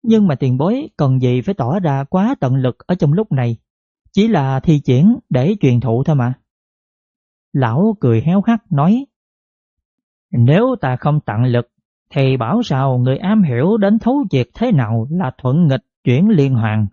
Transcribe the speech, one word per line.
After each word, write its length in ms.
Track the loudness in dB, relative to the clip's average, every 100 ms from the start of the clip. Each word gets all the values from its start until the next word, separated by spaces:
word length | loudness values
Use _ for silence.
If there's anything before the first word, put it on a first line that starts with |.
nhưng 240 | 2 2 2
mà 80 |
tiền 220 | 0 -2 0
bối 320 | -2 -2 -6 -2
cần 240 | 0 2
gì 200 | 2 0
phải 140 | -2
tỏ 260 | -4 -4 -2
ra 240 | -2 -4
quá 300 | -4 -2 -2 -2
tận 140 | -2
lực 240 | 0 -2 -6 -6
ở 80 |
trong 180 | -2 0
lúc 200 | 0 -2
này, 240 | -2 -2 -6 _ _ _ _ _
chỉ 160 | -2 0
là 320 | 0 0 -2
thi 200 | 0 0
triển 340 | 2 2 4 2 _
để 260 | -2 0 0
truyền 200 | 0 0
thụ 240 | 0 -2
thôi 120 | 0 0
mà." 180 | -2 -6 _ _ _ _ _ _ _ _ _ _ _
Lão 440 | -4 -2 0 -2 0
cười 200 | 0 2
héo 220 | 2 0 0
hắt 260 | -2 _
nói: 340 | 0 2 0 -2 _ _ _ _ _ _ _ _ _ _ _ _
"Nếu 460 | 2 4 4 2 -2
ta 160 | -4 -2
không 240 | -2 -2
tận 220 | -2 -2
lực, 260 | 0 0 -4 _ _ _ _
thì 260 | -2 0 0
bảo 260 | -2 -2
sao 360 | -2 -2 0 0
người 200 | 0 -2
am 240 | 0 2
hiểu 340 | 2 0 0 0
đến 220 | 0 0
thấu 260 | 0 -2 0
triệt 180 | -2 -4
thế 180 | -4 0
nào 340 | 0 0 -2 -4
là 200 | -4 -6 -4
thuận 280 | -2 2 2
nghịch 180 | 0 _ _
chuyển 240 | -2 2 2
liên 260 | 2 2
hoàn. 320 | 0 0 -2 -4